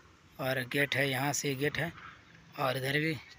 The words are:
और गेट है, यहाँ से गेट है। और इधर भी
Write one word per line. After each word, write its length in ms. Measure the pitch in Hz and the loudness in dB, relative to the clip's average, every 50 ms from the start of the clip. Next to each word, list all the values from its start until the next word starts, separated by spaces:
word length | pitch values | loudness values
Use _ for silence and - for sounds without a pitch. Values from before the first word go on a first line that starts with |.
| - - - - - - - - | -20 -20 -20 -20 -20 -16 -10 -4
और 200 | 143 131 131 131 123 123 | -2 -2 0 -2 -2 0
गेट 240 | - 143 143 139 - | 2 2 2 2 4
है, 140 | 127 143 139 | 2 2 2
यहाँ 240 | 135 127 139 143 135 | 2 2 2 0 0
से 200 | - - 143 135 | 0 0 0 0
गेट 220 | 131 143 151 - | 0 0 0 0
है। 140 | - 147 170 - - - - - - - - - - - - - - | 0 -2 -4 -4 -10 -14 -18 -18 -20 -20 -20 -20 -20 -20 -12 -4 -2
और 180 | 143 127 127 | 0 0 0
इधर 220 | 135 127 135 139 151 | 0 0 0 0 2
भी 160 | 151 160 156 117 - - - | 2 0 -2 -4 -8 -14 -12